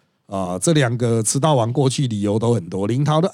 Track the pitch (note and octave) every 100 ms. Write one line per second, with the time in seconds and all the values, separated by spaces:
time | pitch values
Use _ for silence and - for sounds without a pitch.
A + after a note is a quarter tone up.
0 | _ _ _ G2 F#2 F#2 B2+ D3+ B2+ A#2+
1 | A#2+ A#2 G#2+ C#3+ D#3 C#3+ A2+ B2 C3+ B2+
2 | C3+ G#2+ G2+ G#2 A2+ A#2 E2+ F#2 G2+ B2
3 | D3 D#3 F3+